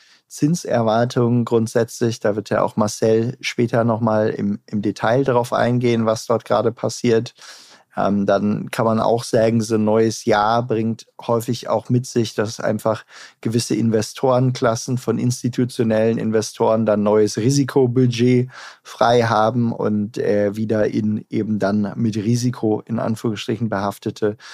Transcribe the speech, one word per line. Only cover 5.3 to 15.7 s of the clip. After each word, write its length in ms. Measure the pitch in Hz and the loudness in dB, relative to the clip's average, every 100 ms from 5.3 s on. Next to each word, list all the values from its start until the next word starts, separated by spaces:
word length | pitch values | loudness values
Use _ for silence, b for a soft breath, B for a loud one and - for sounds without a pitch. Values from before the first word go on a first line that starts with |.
| 120 120 | 0 0
eingehen, 500 | 107 120 123 123 117 | 0 0 2 2 2
was 220 | 110 110 - | 0 -2 -2
dort 180 | 113 | -2
gerade 280 | - 110 113 | 0 0 0
passiert. 600 | 110 117 - 123 113 123 B B B B B B - | -2 -6 -2 2 2 0 B B B B B B -4
Ähm, 300 | 101 101 101 | 0 0 2
dann 440 | 98 104 107 - | 2 0 -2 -4
kann 140 | - | -2
man 160 | 113 110 | 0 0
auch 240 | 101 117 | 0 0
sagen, 360 | - 120 113 117 | 0 2 2 2
so 140 | 110 | 0
ein 80 | 113 | 0
neues 420 | 107 110 113 107 | 2 2 2 0
Jahr 400 | - 104 107 117 | 0 2 2 0
bringt 440 | 123 113 113 110 - - | 0 -2 -2 -6 -10 -10
häufig 480 | - 117 117 120 - | -2 -2 -2 -6 -4
auch 200 | 110 - | -4 0
mit 180 | 123 127 | -2 0
sich, 300 | 120 110 - | -2 -2 -2
dass 240 | 110 - | -4 -4
einfach 440 | 107 107 110 104 - B B B | -4 -2 -2 -4 -6 B B B
gewisse 340 | - 117 - | -4 -2 -2
Investorenklassen 1200 | - 117 110 104 - 131 123 131 123 123 113 - 123 | 0 2 0 -2 -2 0 2 2 0 0 0 -2 -4
von 200 | - 113 | -2 -2
institutionellen 960 | 123 123 123 123 127 | -2 -2 -4 -2 -2